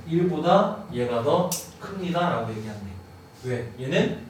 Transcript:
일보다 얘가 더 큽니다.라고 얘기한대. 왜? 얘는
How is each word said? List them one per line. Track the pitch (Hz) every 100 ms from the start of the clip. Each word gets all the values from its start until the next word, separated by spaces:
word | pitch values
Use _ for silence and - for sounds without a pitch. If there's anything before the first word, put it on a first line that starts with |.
| 160
일보다 | 170 180 156 165 196 208 - -
얘가 | 120 120 120
더 | 135 170 180 - - -
큽니다.라고 | - 190 175 170 175 117 117
얘기한대. | 107 110 104 95 87 - - - -
왜? | 127 117 - -
얘는 | 135 196 - - -